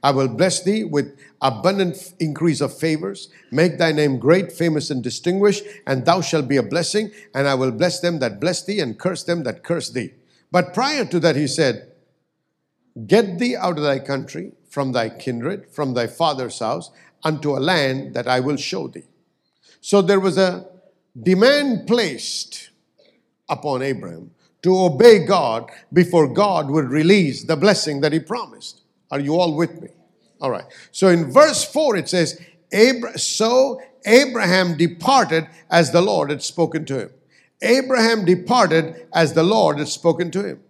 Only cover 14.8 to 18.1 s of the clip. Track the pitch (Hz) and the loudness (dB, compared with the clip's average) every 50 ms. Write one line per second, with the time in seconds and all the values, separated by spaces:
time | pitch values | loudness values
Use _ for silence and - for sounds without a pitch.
14.8 | 139 135 123 123 113 110 - - - 135 123 120 117 151 196 202 - _ _ - | -6 -4 -2 -2 -4 -4 -6 -10 -10 -8 -8 -6 -6 -8 -8 -8 -12 _ _ -6
15.8 | 151 135 123 123 117 110 - - 170 156 147 131 131 113 - - 117 110 127 165 | -6 -4 -2 -4 -4 -6 -4 -2 -2 -2 -2 -4 -6 -8 -8 -6 -6 -6 -6 -6
16.8 | 165 - _ _ _ _ _ _ - 156 156 143 147 147 143 135 131 160 175 165 | -8 -14 _ _ _ _ _ _ -6 -6 -6 -4 -4 -4 -2 -2 -2 0 0 0
17.8 | 139 135 131 135 135 131 | 0 -2 -2 -4 -8 -8